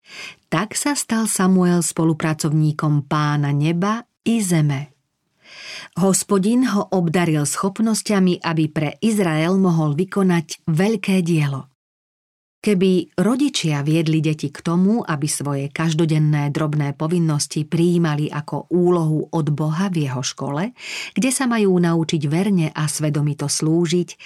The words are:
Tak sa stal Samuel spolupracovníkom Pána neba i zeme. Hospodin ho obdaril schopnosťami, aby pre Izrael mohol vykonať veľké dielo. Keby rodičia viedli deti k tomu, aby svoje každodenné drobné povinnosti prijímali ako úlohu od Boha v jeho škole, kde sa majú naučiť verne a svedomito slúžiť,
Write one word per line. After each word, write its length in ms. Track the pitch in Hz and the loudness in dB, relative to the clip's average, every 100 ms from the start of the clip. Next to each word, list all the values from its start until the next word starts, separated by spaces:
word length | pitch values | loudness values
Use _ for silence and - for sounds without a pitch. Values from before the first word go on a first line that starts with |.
| - - - - - | -20 -18 -18 -18 -6
Tak 240 | 160 214 - | -4 -4 -4
sa 160 | 294 | -4
stal 320 | 277 - 226 214 | -4 -2 -2 0
Samuel 560 | - 185 190 175 175 | 0 2 4 4 2
spolupracovníkom 1300 | 160 - 165 156 160 156 156 156 156 151 156 147 127 | 0 0 0 0 -2 -2 0 2 0 0 0 0 0
Pána 400 | 151 147 147 143 | 0 0 0 0
neba 560 | 143 151 170 202 226 - _ 226 | 0 0 0 -2 -2 -8 _ -2
i 120 | 233 | 0
zeme. 520 | 185 165 147 139 147 _ _ _ _ _ - - - - - - | 2 2 2 -2 -8 _ _ _ _ _ -20 -20 -18 -18 -10 0
Hospodin 720 | 190 180 - 202 202 247 247 | 2 2 2 0 2 2 2
ho 240 | 202 - | 0 0
obdaril 480 | 190 170 175 170 156 | 0 2 2 2 2
schopnosťami, 1040 | 143 - 196 190 226 214 - 202 185 175 170 | 0 -2 -4 0 0 0 0 2 2 2 -2
aby 240 | 165 151 | 0 0
pre 200 | 151 147 - | -2 -4 -2
Izrael 560 | 220 214 175 156 165 190 | -2 0 0 0 0 2
mohol 400 | 185 160 151 147 | 2 2 0 0
vykonať 720 | 190 202 185 170 160 - - | -2 0 2 2 -2 -8 -2
veľké 560 | 156 202 226 196 190 170 | 0 0 0 0 0 2
dielo. 440 | 165 143 135 - _ _ _ _ _ _ _ _ _ | 0 0 -4 -10 _ _ _ _ _ _ _ _ _
Keby 560 | 214 190 190 185 - - | 0 2 4 2 0 0
rodičia 640 | 196 262 285 - 160 147 143 | 0 2 0 0 -2 0 0
viedli 320 | 160 160 156 | 0 2 0
deti 320 | 156 151 147 | 0 -2 -6
k 80 | - | -6
tomu, 400 | 175 175 190 233 | -2 2 2 0
aby 320 | - 147 147 | -2 -4 -4
svoje 400 | - 143 139 139 | -4 -4 -4 -6
každodenné 800 | - 165 156 165 156 151 147 143 | -2 -2 0 2 2 2 2 0
drobné 400 | 156 156 151 143 | -2 -2 -2 -2
povinnosti 720 | 143 156 175 160 147 - 160 | -4 -2 0 0 0 -4 -6
prijímali 640 | 151 165 175 175 160 147 151 | -2 0 2 2 2 0 -4
ako 400 | 147 147 143 - 175 | -6 -8 -8 -2 2
úlohu 560 | 175 175 156 156 - | 2 2 2 -2 -2
od 160 | 165 151 147 | -2 -2 -2
Boha 320 | 156 160 202 | -2 -2 -2
v 160 | 170 | -2
jeho 160 | 139 127 | -2 -4
škole, 560 | 131 - 135 143 220 - - - - - | -6 -8 -6 -4 -6 -8 -12 -12 -8 -2
kde 160 | 254 | 0
sa 160 | 254 247 | 0 0
majú 320 | 226 202 180 | 2 4 4
naučiť 400 | 170 165 160 165 143 | 2 2 0 -2 0
verne 400 | 165 208 185 156 - | 0 2 2 0 -2
a 80 | 151 | -4
svedomito 560 | - 151 147 147 143 139 | -2 -2 0 0 -2 -4
slúžiť, 640 | - 156 165 170 175 175 - | -2 0 2 2 0 -2 -8